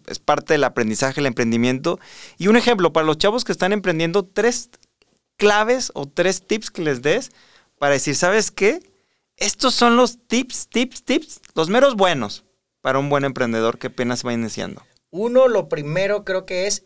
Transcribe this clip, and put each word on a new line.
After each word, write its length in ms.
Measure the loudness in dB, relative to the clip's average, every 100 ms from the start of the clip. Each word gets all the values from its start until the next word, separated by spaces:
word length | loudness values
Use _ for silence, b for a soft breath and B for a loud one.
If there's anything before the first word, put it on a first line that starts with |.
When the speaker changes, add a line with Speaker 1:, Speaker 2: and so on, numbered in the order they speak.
| -12
Speaker 1:
es 120 | -6
parte 340 | -2 -2 0
del 120 | 0 2
aprendizaje, 560 | 0 -2 0 -2 -2
el 60 | -2
emprendimiento. 680 | 0 0 0 0 0 -2 -4 B B B -4
Y 100 | 2
un 100 | 4
ejemplo, 340 | 4 4 2
para 140 | 2 0
los 120 | 2
chavos 280 | 0 0 -2
que 80 |
están 180 | -2 0
emprendiendo, 540 | 0 -2 -2 0 -2 -2
tres 440 | 0 0 -2 -8 _ _ _ _ _ _ 0
claves 540 | 2 4 2 0 -4 -8
o 120 | -6
tres 380 | -2 0 -2 -2
tips 260 | -4 -6
que 100 | -6
les 200 | -4 0
des 300 | 0 0 -2 b b b b -2
para 140 | 0
decir, 240 | 0 0 0
"¿Sabes 340 | 2 2 0
qué? 300 | 0 0 0 -6 _ _ _ _ -6
Estos 360 | -6 0 0
son 220 | 2 4 4
los 240 | 2 -2 -4
tips, 400 | -4 -2 -8 -4
tips, 360 | -2 -2 -4
tips, 360 | -2 -2 -4 -16 -8 -4
los 140 | 0
meros 260 | 4 4 4
buenos 480 | 2 2 -4 -8 _ _ _ _
para 180 | -2 0
un 100 | 2
buen 140 | 0
emprendedor 560 | 0 -2 -2 0 0 -2
que 80 | -6
apenas 380 | -6 -4 -4 -4
va 80 |
iniciando". 500 | -4 -6 -8 -10 -12 -20 _ _
Speaker 2:
Uno, 380 | -6 0 4 4
lo 220 | 2 -2
primero 560 | -6 -4 -2 -2 -2 -4
creo 200 | -6 -6
que 220 | -4 -4
es 160 | -6